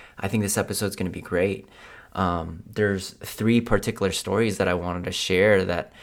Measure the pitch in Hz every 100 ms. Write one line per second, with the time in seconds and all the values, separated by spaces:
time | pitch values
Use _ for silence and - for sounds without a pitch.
0 | - - 98 110 101 110 - 98 101 -
1 | 92 85 - 87 98 - - - - -
2 | - - 90 87 82 82 - - 104 95
3 | - - - - 110 117 117 101 - -
4 | 98 - - 101 113 95 92 90 87 87
5 | 87 - - 90 107 98 92 85 - -